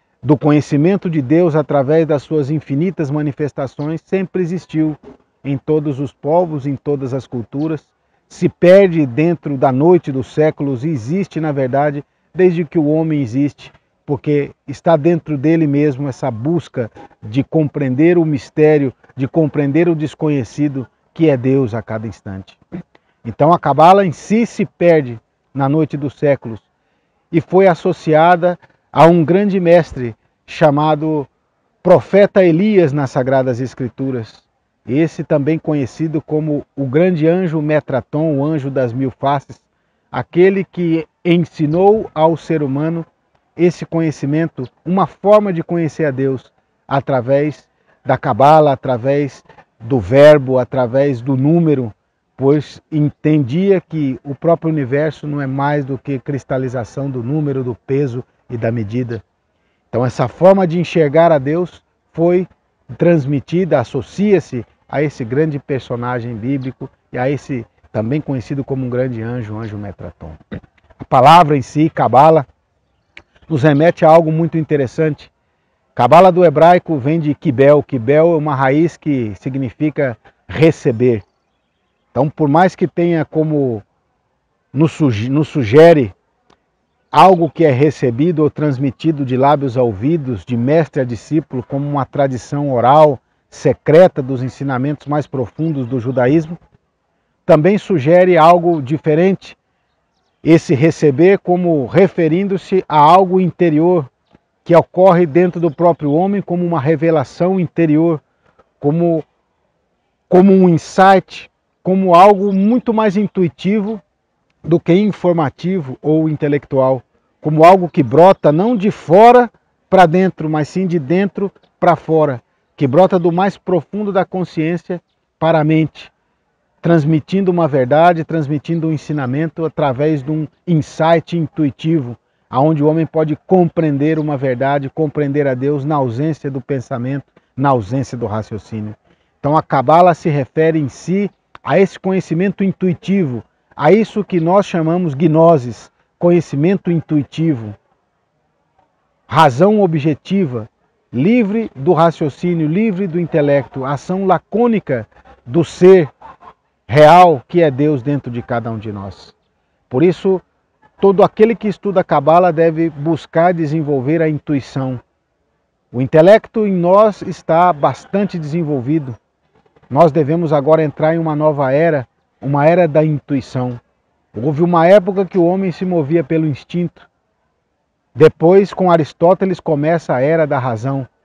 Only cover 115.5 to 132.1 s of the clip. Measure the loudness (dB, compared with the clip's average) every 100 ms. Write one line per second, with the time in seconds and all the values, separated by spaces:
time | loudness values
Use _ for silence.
115.5 | -4 -6 -6 -8 -8 -2 0 0 -2 -2
116.5 | -4 -2 -2 0 -2 -8 _ _ _ -2
117.5 | 4 6 6 2 -4 0 4 4 4 2
118.5 | 0 0 -2 -2 -4 2 6 6 6 0
119.5 | _ _ _ 0 2 4 4 0 -2 -4
120.5 | -4 -4 -4 -2 -4 -2 -2 -2 -4 -8
121.5 | _ _ -2 0 0 0 0 0 -4 _
122.5 | _ _ -4 0 2 2 2 0 0 -2
123.5 | -4 -4 -4 -4 -8 -4 -4 -4 -6 -6
124.5 | -4 -4 -4 -8 -12 _ _ _ -6 -2
125.5 | 0 0 0 -2 -8 -20 _ _ _ _
126.5 | _ _ _ 0 0 2 -2 -2 -4 -2
127.5 | 0 0 0 0 2 2 2 -4 -6 -4
128.5 | -6 -4 -4 -4 -4 -6 -6 -4 -4 -6
129.5 | -6 -8 -4 -4 -2 -2 -2 -4 -6 -8
130.5 | _ -2 -2 -2 -2 0 0 0 -6 -6
131.5 | -4 -4 -4 -2 -2 -4